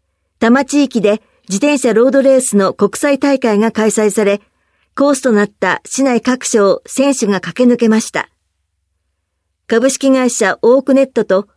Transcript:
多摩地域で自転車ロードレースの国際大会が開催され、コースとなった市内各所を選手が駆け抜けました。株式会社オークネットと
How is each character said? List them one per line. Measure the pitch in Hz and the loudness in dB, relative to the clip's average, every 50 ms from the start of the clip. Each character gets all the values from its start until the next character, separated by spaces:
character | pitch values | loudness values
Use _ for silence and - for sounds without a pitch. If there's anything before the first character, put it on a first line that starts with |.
| _ _ _ _ _ _ _ - | _ _ _ _ _ _ _ -2
多 | - 226 | 0 2
摩 | 240 269 285 | 2 2 0
地 | 277 - 294 285 | 0 0 0 0
域 | - - 233 | 0 -2 0
で | 185 202 208 214 _ _ _ _ _ - | 0 0 0 -2 _ _ _ _ _ -10
自 | 185 | -6
転 | 196 - 294 294 262 | -2 0 0 0 0
車 | - 247 214 | 0 0 0
ロ | 214 233 269 | 2 2 2
ー | |
ド | - 269 | 2 2
レ | 254 269 269 | 2 2 2
ー | 262 254 | 2 0
ス | - - 202 | 0 0 0
の | 196 180 - | 0 0 -2
国 | - 202 202 202 | -2 -4 -4 -2
際 | - - 294 285 269 | -2 -2 -2 -2 0
大 | - 285 277 262 | 0 0 0 0
会 | 269 233 214 202 | 0 0 0 0
が | 214 226 220 | 0 -2 -2
開 | - 214 220 | -2 -2 -2
催 | 202 - 214 208 | 0 0 -2 -2
さ | 202 - 208 | 0 -2 -2
れ、 | 196 202 202 _ _ _ _ _ _ _ _ _ _ _ | -2 -2 -4 _ _ _ _ _ _ _ _ _ _ _
コ | - 277 285 | -2 0 0
ー | 285 | 0
ス | 269 - | 0 0
と | 262 220 | 0 0
な | 208 208 | 0 0
っ | 208 | -2
た | _ - - 185 165 - - | _ -4 -4 -4 -4 -4 -6
市 | - - - 269 | -8 -6 -2 -2
内 | 269 247 226 | 0 0 -2
各 | - 254 254 254 - | -2 -2 -4 -4 -4
所 | - - 226 202 196 | -2 0 2 2 2
を | 175 - - | 0 -2 -4
選 | - - - 262 277 277 | -8 -4 -2 0 0 0
手 | - - | -2 -2
が | 196 202 185 | -2 -4 -4
駆 | - 175 165 - 254 | -6 -6 -2 0 2
け | 240 240 | 2 2
抜 | 240 | 2
け | 233 220 | 2 2
ま | 220 220 | 0 0
し | 226 - - | -2 -4 -6
た。 | - - - _ _ _ _ _ _ _ _ _ _ _ _ _ _ _ _ _ _ _ _ _ _ _ _ _ _ _ | -8 -10 -10 _ _ _ _ _ _ _ _ _ _ _ _ _ _ _ _ _ _ _ _ _ _ _ _ _ _ _
株 | - 226 233 233 269 | -2 0 0 2 0
式 | 269 - - 269 262 | 0 0 0 0 2
会 | 262 254 247 | 2 0 -2
社 | 240 - 220 190 - - | -2 -2 -2 -2 -2 0
オ | - 226 247 277 | 2 2 2 2
ー | 269 | 2
ク | - 262 | 2 2
ネ | 269 269 | 2 0
ッ | 262 | 0
ト | - 240 208 | -2 -4 -2
と | - 190 185 202 _ _ | 0 0 -2 -2 _ _